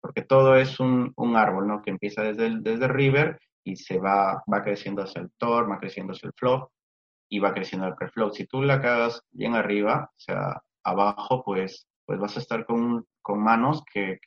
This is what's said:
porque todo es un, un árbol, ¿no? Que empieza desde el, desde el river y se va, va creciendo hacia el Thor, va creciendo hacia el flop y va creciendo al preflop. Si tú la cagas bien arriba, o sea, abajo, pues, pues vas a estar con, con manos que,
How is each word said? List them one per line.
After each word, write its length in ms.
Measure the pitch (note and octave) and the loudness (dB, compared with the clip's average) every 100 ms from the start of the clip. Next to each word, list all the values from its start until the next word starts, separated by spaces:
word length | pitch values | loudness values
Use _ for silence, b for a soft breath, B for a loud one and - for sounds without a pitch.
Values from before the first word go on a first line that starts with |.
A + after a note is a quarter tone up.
porque 200 | - - | -10 -6
todo 320 | - C3+ C3+ C3 | 4 6 8 8
es 240 | C3+ - | 6 0
un, 340 | B2+ B2+ B2+ - | 2 2 0 -2
un 200 | A#2+ A2+ | 2 4
árbol, 300 | G2+ F#2+ G2+ | 4 2 -2
¿no? 140 | G#2 | -2
Que 100 | - | -4
empieza 300 | F#2+ G#2 G#2+ | -6 -6 -4
desde 240 | G#2+ G#2 A2+ | -2 0 -2
el, 160 | A2+ | -2
desde 220 | G#2 A2+ B2+ | -2 0 0
el 80 | |
river 460 | C3 C3+ C#3+ D#3+ - b _ | 2 4 4 2 -2 b _
y 140 | F#2+ F#2 | -12 -10
se 220 | - F#2 | -4 -2
va, 440 | G2 G2 F#2+ F#2 - | 2 2 2 0 -2
va 120 | G2+ | -2
creciendo 400 | G#2 G2+ G2 G2 | -2 -4 -4 -6
hacia 180 | F#2+ F2 | -6 -8
el 100 | F2+ - | -12 -6
Thor, 320 | A#2 A#2 G#2+ | 0 0 0
va 80 | F#2+ | -4
creciendo 340 | G2+ G2 F#2+ | -8 -10 -10
hacia 140 | F#2 - | -10 -12
el 60 | - | -2
flop 340 | B2+ C3 - _ _ _ _ _ - | 0 0 -2 _ _ _ _ _ -8
y 100 | G2+ | -2
va 140 | G2 | -2
creciendo 340 | G2 F#2 F#2 F#2 | -2 -6 -6 -6
al 80 | - | -6
preflop. 380 | F#2 A#2 G#2 | -8 -2 -2
Si 120 | - F#2+ | -4 -6
tú 160 | C3 | -2
la 200 | C#3 C3+ | 2 2
cagas 400 | B2 A#2+ A#2 A#2 _ | 2 2 0 -4 _
bien 240 | - A2 A#2 | -6 -2 0
arriba, 540 | G2+ G#2 G#2 C#3+ C#3+ | 0 0 2 0 -4
o 80 | _ | _
sea, 420 | - F#2+ F#2+ - _ _ | -8 -4 -4 -6 _ _
abajo, 600 | F2+ F#2 G2+ G#2 - B2+ - | -4 0 0 0 -2 -4 -2
pues, 420 | F#2+ F#2+ - _ _ - | -4 -4 -8 _ _ -8
pues 140 | G2 | -4
vas 160 | G#2 - | -4 -6
a 60 | |
estar 240 | - A2+ A2 | -6 -6 -2
con, 400 | A#2 A#2+ A#2 - _ | -2 0 -2 -6 _
con 200 | - G#2 | -6 0
manos 420 | A2 A2+ C3 D#3 - | 4 4 2 0 -4
que, 280 | G#2 F#2+ F#2 | -6 -6 -6